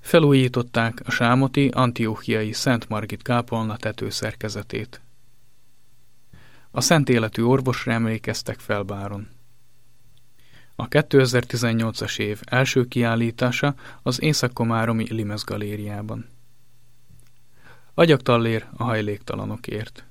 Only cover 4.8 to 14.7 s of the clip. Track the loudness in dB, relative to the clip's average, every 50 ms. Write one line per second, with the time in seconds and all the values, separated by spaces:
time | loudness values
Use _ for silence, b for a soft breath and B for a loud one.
4.8 | -6 -8 -12 -20 -20 -20 -20 -20 -20 -20 -20 -20 -20 -20 -20 -20 -20 -20 -20 -20
5.8 | -20 -20 -20 -20 -20 -20 -20 -20 -20 b b b b b b b b b b -2
6.8 | 2 4 4 4 6 4 4 4 2 0 0 0 2 4 4 4 2 0 -2 -2
7.8 | -2 -2 -2 0 0 -2 -2 -4 -4 -6 -6 -6 -6 -8 -10 -10 -4 -4 -4 -2
8.8 | -2 -4 -6 -8 -8 -8 -8 -10 -12 -14 -16 -20 -20 -20 -20 -20 -20 -20 -20 -20
9.8 | -20 -20 -20 -20 -20 -20 -20 -20 -20 -20 -20 b b b b b b b b b
10.8 | -8 2 2 2 2 6 6 6 6 6 4 0 0 0 -4 -2 0 0 2 2
11.8 | 0 -2 -2 -4 -6 -6 -4 -4 -2 -4 -4 -6 -6 -2 2 2 2 4 2 2
12.8 | 2 2 0 0 2 2 2 2 0 0 0 0 0 0 0 2 0 0 -2 B
13.8 | B B B B B -4 -2 0 0 0 2 2 0 -2 -2 0 0 0